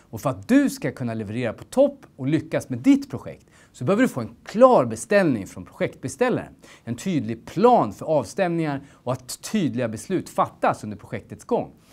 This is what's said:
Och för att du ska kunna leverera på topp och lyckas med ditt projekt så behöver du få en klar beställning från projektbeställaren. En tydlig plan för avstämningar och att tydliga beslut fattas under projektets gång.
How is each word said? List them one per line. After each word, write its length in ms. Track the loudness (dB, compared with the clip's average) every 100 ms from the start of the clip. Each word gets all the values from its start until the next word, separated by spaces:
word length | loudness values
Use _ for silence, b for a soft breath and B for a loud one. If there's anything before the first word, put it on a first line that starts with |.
| b
Och 60 | -8
för 100 | -6
att 180 | -6 2
du 220 | 4 4
ska 220 | 0 -6
kunna 220 | -6 -6
leverera 380 | -6 -6 -4 -4
på 120 | -6
topp 420 | -4 2 2 0 -16 -8
och 100 | -2
lyckas 420 | -2 -2 -6 -4
med 100 | 0
ditt 320 | 4 4 2
projekt 360 | -10 -12 -16 _ b b
så 120 | -6
behöver 180 | 0 2
du 60 | 2
få 120 | 0
en 140 | -8 -10
klar 400 | -8 6 6 8
beställning 640 | 4 -2 0 4 4 2 -4
från 180 | -12
projektbeställaren. 880 | -16 -6 -6 -6 -12 -2 0 0 -6 -16 B B
En 120 | -10 -8
tydlig 500 | -4 -2 -2 -8 -8
plan 460 | 2 4 4 2
för 140 | -4 -2
avstämningar 760 | -2 -2 -2 -2 -2 -2 -6 -10
och 200 | _ -8
att 300 | -8 -8 -14 -6
tydliga 360 | -2 -2 -2 -4
beslut 400 | -6 -4 -4 -2
fattas 560 | -2 -2 -2 -2 -2
under 120 | -6 -12
projektets 480 | -10 -12 -12 -18
gång. 280 | -4 -4 -4 -12 b